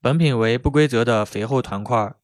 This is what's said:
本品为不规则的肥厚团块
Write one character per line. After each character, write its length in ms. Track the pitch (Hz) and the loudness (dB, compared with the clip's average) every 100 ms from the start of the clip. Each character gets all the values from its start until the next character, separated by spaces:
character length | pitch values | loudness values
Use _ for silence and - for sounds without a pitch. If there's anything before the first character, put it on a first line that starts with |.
本 180 | 123 156 | 0 2
品 180 | 160 120 | 2 2
为 220 | 113 120 | 0 0
不 100 | 147 | 0
规 200 | 143 151 | 2 2
则 160 | 120 | 2
的 200 | 117 113 | 0 0
肥 220 | 107 98 113 | -2 -6 -2
厚 160 | 131 | -2
团 220 | 120 101 | -2 -8
块 320 | 104 117 101 - | -4 -2 -2 -8